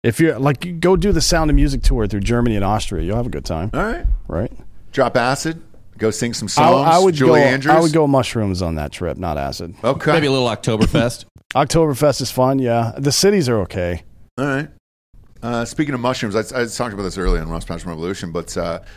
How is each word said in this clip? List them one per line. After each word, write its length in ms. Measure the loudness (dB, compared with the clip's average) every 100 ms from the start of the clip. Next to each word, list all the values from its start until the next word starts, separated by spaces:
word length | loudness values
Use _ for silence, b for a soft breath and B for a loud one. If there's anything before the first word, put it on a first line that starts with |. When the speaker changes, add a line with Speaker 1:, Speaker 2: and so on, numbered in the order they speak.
Speaker 1:
If 180 | -2 2
you're, 180 | 2 2
like, 420 | 0 -2 -4 -2
go 160 | 2 4
do 140 | 4
the 100 | 2
Sound 260 | 2 2 4
of 60 | 4
Music 260 | 2 2
tour 240 | 2 2 2
through 140 | -2
Germany 360 | 0 2 2 2
and 80 |
Austria, 380 | 0 0 -2 -4
you'll 140 | -2 -2
have 100 | -4
a 40 |
good 160 | -6 -6
time. 240 | -6 -4
Speaker 2:
All 100 | -4
right. 220 | -4 -2 -2 -2 -4
Speaker 1:
Right? 240 | -6 -6 -8 -14 -16 -8
Speaker 2:
Drop 240 | 0 0 2
acid. 460 | 0 0 -4 -8 -12 -20 -20 -4
Go 140 | -2
sing 240 | 0 -4
some 120 | -4 -4
Speaker 1:
I, 40 |
Speaker 2:
songs. 380 | 2 4 4 4
Speaker 1:
I 40 | 4
would 160 | 4
Speaker 2:
Julie 260 | 4 4 6
Speaker 1:
go, 60 | 4
Speaker 2:
Andrews. 280 | 2 4
Speaker 1:
I 60 | 4
would 140 | 4
go 120 | 4 4
mushrooms 540 | 4 2 -2 -2 -2
on 140 | -2
that 180 | -4 -6
trip, 240 | -6 -6 -4
not 220 | -4 -4
acid. 360 | -6 -8 -12 -6
Speaker 2:
Okay. 300 | -4 -2 2
Speaker 3:
Maybe 140 | 2 2
a 40 |
little 160 | 0 0
Oktoberfest. 760 | -2 -2 0 2 2 0 -4 -16 _
Speaker 1:
<laughs> 140 | -6
Oktoberfest 680 | -2 2 2 2 2 2 2
is 100 | -2
fun, 280 | 0 2 2
yeah. 340 | 0 0 -2 -2
The 140 | -2
cities 360 | 2 4 4 2
are 120 | 0
okay. 420 | -2 -4 -4 -4 -10 -20 -16 -6
Speaker 2:
All 80 |
right. 240 | -4 -4 -6 -14 _ _ _ -20 -20 -12
Uh, 220 | -6 -4
speaking 300 | -4 -4 -2
of 60 | -2
mushrooms, 340 | -2 -2 -2 -4
I, 40 |
I 260 | -4 -4 -4
talked 280 | -4 -6
about 80 | -6
this 160 | -6 -4
earlier 220 | 0 0
on 60 | -2
Ross 140 | -8
Passion 240 | -8 -10 -10
Revolution, 420 | -8 -6 -6 -8
but, 240 | -8 -8 -6
uh, 240 | -6 -6 B